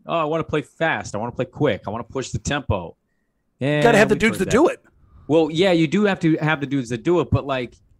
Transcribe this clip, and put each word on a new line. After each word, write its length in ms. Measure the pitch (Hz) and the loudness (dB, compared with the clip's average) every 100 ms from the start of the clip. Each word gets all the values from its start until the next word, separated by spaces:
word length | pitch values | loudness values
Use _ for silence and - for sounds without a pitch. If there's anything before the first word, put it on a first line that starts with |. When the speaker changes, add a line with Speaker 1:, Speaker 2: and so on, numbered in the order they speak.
| - | -6
Speaker 1:
"Oh, 100 | 160 | -4
I 60 | |
wanna 200 | 151 160 | -2 -4
play 200 | 156 156 | -4 -4
fast. 500 | 135 - 165 127 101 | -6 -4 -2 -2 -6
I 60 | 104 | -8
wanna 140 | 113 | -8
play 120 | - 123 | -6 -8
quick. 380 | - 143 95 - | -2 -2 -2 -4
I 60 | |
wanna 120 | 107 117 | -10 -8
push 260 | 135 123 | -8 -8
the 80 | 110 | -8
tempo." 560 | - 143 131 101 85 - _ _ _ _ _ - | -4 -6 -2 -4 -6 -16 _ _ _ _ _ -8
Yeah, 240 | 131 147 | -2 2
Speaker 2:
Gotta 160 | 147 202 | 4 6
have 100 | 220 | 4
the 60 | 208 | 2
Speaker 1:
we've 40 | |
Speaker 2:
dudes 160 | 220 - | 0 0
Speaker 1:
heard 20 | |
Speaker 2:
to 60 | 185 | 0
Speaker 1:
that. 60 | |
Speaker 2:
do 160 | 180 320 | 4 2
it. 140 | 262 _ _ _ - - | 0 _ _ _ -14 0
Speaker 1:
Well, 240 | 151 156 | 2 2
yeah, 220 | 160 190 | 2 2
you 120 | 175 160 | 4 2
do 200 | 175 208 | 2 2
have 140 | 185 | 2
to 160 | 165 156 | 0 2
have 220 | 151 156 | 0 -2
the 40 | 139 | -2
dudes 240 | 139 117 | -4 -4
that 140 | 120 | -4
do 160 | 113 175 | 0 0
it, 100 | 131 | 2
but, 160 | 139 135 | 0 -2
like, 300 | 135 120 - _ _ | -6 -6 -12 _ _